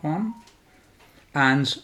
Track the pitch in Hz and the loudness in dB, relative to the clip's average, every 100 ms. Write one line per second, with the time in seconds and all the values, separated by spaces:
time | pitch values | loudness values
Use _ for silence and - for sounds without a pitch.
0 | 151 175 220 226 - _ _ _ _ _ | -4 -4 -4 -8 -18 _ _ _ _ _
1 | - - _ 147 135 139 135 - | -20 -20 _ 0 2 2 0 -6